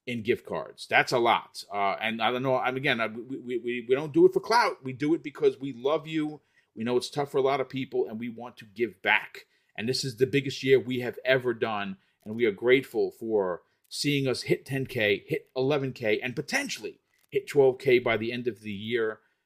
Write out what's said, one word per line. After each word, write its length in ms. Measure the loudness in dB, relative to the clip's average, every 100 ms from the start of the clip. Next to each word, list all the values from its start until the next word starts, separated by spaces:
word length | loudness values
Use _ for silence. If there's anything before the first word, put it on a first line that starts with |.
| -8
in 160 | -6
gift 240 | -2 -2 -2
cards. 400 | -6 -8 -12 2
That's 220 | 2 4
a 80 | 2
lot. 460 | 4 2 0 -18 -8
Uh, 220 | 0 0 0
and 220 | -4 0
I 80 | 0
don't 140 | 0
know. 160 | 0 0
And 160 | 0 -2
again, 240 | 0 0
I, 80 | -2
we, 300 | -6 -10 -12
we, 200 | -6 -6
we, 280 | -4 -6 0
we 60 | 0
don't 160 | 2
do 120 | 6
it 80 | 6
for 60 | 4
clout. 460 | 2 2 2 -2
We 80 | -10
do 220 | -4 -2
it 100 | -2
because 340 | -4 0 0 0
we 140 | -10
love 340 | -4 0 -2 -2
you. 340 | -4 -4 -8 _ _ _ -8
We 80 |
know 120 | 0 0
it's 140 | 0
tough 220 | -4 -2
for 60 | 2
a 40 |
lot 180 | 2 0
of 80 | -2
people, 380 | -6 -4 -2 -2
and 140 | -4
we 80 | -8
want 280 | -10 -16 -18
to 60 |
give 380 | -16 -4 -4 0
back. 440 | 4 4 2 -18 _ _ _ -8
And 120 | -4
this 160 | -2
is 140 | -4 0
the 100 | 2
biggest 340 | 2 -2 -4
year 160 | 4 4
we 220 | 4 -4
have 180 | -4 -4
ever 300 | -2 -2 -2
done. 420 | -2 -2 -2 -6 -10 _ _
And 120 | -10 0
we 80 |
are 80 | 0
grateful 580 | 2 4 4 4 -2 -2
for 520 | -4 -2 0 0 -4 _ _ _
seeing 400 | -4 0 0 0
us 140 | -2
hit 220 | 0 -2
ten 220 | -2 -6 -4
K, 380 | 0 2 2 0
hit 220 | -6 -4 -2
eleven 360 | 0 0 -2
K, 280 | -4 0 0
and 160 | -2 -6
potentially 640 | -4 -4 -4 -8 -10 -14 _ _ _
hit 180 | -6 0
twelve 320 | 4 4 4
K 180 | 4 4
by 180 | 4 -2
the 140 | -2
end 160 | -4 -6
of 140 | -6
the 100 | -10
year. 480 | -8 -4 -2 -2 -6 _ _